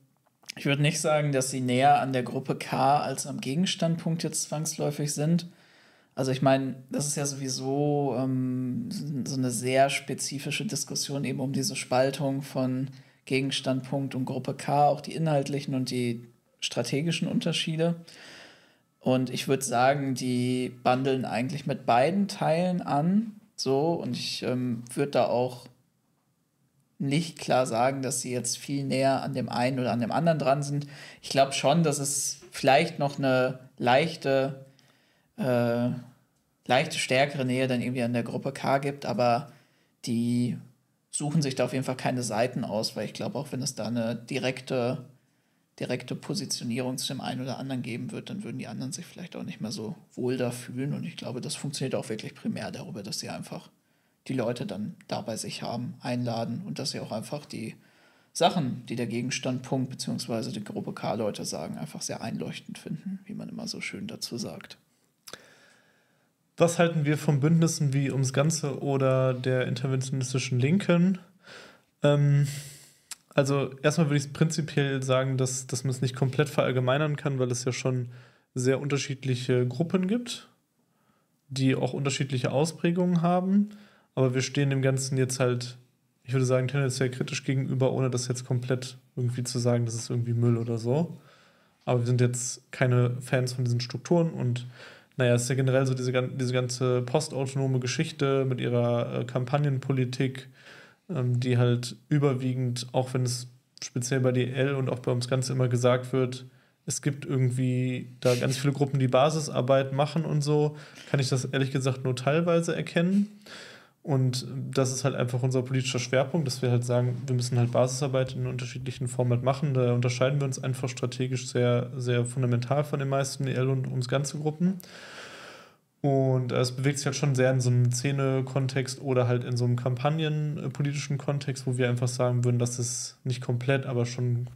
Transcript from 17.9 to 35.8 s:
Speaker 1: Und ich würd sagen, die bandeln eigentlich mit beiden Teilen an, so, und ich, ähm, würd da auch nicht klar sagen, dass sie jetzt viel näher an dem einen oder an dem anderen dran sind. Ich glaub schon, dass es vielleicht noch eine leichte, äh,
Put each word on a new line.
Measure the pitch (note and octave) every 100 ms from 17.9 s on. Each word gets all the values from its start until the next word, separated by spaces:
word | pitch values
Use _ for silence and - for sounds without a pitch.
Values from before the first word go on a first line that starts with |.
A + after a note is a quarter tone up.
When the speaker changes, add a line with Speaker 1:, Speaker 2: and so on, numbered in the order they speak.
| E3 - - - - - - _ _ _ _
Speaker 1:
Und | - B2+ B2
ich | B2 -
würd | C3+
sagen, | - A#2+ C3 C#3+ C3+ B2+
die | B2+ B2 B2 B2+ B2+ -
bandeln | B2 B2+ C3+ C3
eigentlich | - G#2 C3 D3 -
mit | C#3 -
beiden | A#2 C#3+ G3 G3
Teilen | - D3+ D#3+ F3+ F3+
an, | - C#3+ E3 G3+ A3+ - _
so, | - C3 C3+ D#3+
und | E3+ B2+ D3
ich, | - -
ähm, | - B2+ B2 A#2 -
würd | - C#3+
da | C3+ A2+
auch | A#2 B2+ - - _ _ _ _ _ _ _ _ _ _ _ _ -
nicht | C#3 C#3+ E3 -
klar | - B2+ B2+
sagen, | A2+ B2+ C#3
dass | B2+ -
sie | B2+
jetzt | B2 A#2+ -
viel | - C#3
näher | C#3 C3 C3+ C3+
an | -
dem | C3 A2+
einen | - B2 C3+
oder | B2
an | A2+
dem | A#2
anderen | C3+ E3+ D3+
dran | C3+ C#3+
sind. | C#3+ C#3+ C#3+ - - -
Ich | -
glaub | C#3 C#3
schon, | - C3+ E3
dass | D#3+ C#3
es | C#3 - - - -
vielleicht | - C#3 C#3 E3 -
noch | C#3 D3
eine | C3+ B2+ B2+ C3 - -
leichte, | A#2+ C3 E3 - C#3 C3+ C3+ C3 - _ _ _ _ _ _ -
äh, | C#3 A#2+ A#2+ A#2+